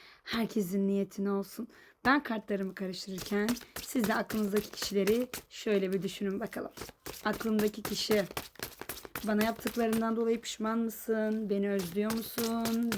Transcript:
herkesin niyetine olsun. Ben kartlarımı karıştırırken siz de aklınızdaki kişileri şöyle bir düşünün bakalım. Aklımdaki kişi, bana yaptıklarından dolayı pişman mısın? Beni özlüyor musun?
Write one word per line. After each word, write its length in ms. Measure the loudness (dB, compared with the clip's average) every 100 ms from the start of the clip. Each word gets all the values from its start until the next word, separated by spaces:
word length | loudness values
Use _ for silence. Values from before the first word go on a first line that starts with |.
| -20 -18
herkesin 640 | -6 -2 0 0 2 2 4
niyetine 440 | 2 0 -2 0
olsun. 360 | 0 -2 -8 -12 -12 -20 _ 4
Ben 180 | 4
kartlarımı 520 | 4 -4 -2 -2 -2 -4
karıştırırken 760 | -6 -6 -8 -6 -2 0 2 0 -4 -12
siz 260 | -4 0 2
de 80 | 2
aklınızdaki 560 | 0 0 2 2 0
kişileri 560 | -4 -2 2 4 4 2 -6 -12
şöyle 440 | -6 2 2 2
bir 80 | 0
düşünün 380 | -2 -2 -2 -2
bakalım. 320 | -4 -6 -8 -10 -14 -14 -12 -6 -2
Aklımdaki 580 | 0 2 2 2 0
kişi, 400 | -4 -2 2 2 2 -4 -10 -10 -12 -10 -12 -12 -10 -6 0
bana 160 | 2
yaptıklarından 720 | 2 0 -2 0 2 2 2 2
dolayı 260 | 2 0
pişman 380 | -2 -4 -2 0
mısın? 680 | 0 -2 -2 0 2 0 0
Beni 200 | 2 2
özlüyor 420 | 2 0 0 0
musun? 800 | 0 -4 -2 0 2 2 2 0